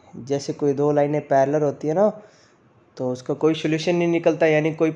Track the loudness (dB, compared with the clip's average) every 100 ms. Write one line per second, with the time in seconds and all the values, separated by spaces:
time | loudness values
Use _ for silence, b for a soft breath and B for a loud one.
0 | -20 -20 -6 -6 -4 -4 -2 0 0 2
1 | 0 -2 0 2 2 2 0 -2 -4 2
2 | 2 0 B B B B _ _ _ -8
3 | -6 -6 -6 -2 0 0 -2 -2 0 0
4 | 2 2 0 2 2 2 0 0 -2